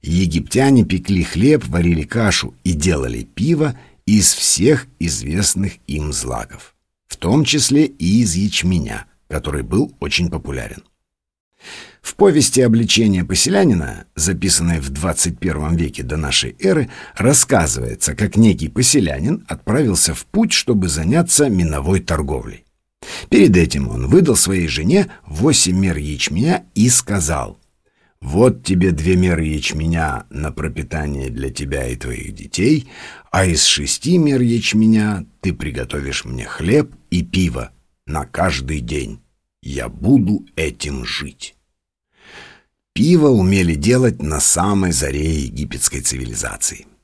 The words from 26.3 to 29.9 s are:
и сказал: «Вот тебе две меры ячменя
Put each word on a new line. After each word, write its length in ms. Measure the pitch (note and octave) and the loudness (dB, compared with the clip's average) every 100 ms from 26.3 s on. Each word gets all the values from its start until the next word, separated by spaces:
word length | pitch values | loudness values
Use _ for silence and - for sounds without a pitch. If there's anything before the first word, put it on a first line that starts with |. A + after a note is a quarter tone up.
| D2+ C3+ - - | -2 0 0 -4
и 160 | - A#2 | 0 2
сказал: 680 | B2 - G2+ D#2 D#2 A1 - _ _ _ _ _ _ | 2 0 -4 -2 -4 -6 -12 _ _ _ _ _ _
«Вот 420 | C2+ E2 B2 - | -4 4 4 2
тебе 280 | - F#2 F#2 | -2 2 2
две 260 | D2+ D#2+ F#2 | 2 2 2
меры 260 | F#2 E2 | 2 2
ячменя 840 | D#2 D2+ - D2+ D#2+ | -2 -2 -4 -4 -2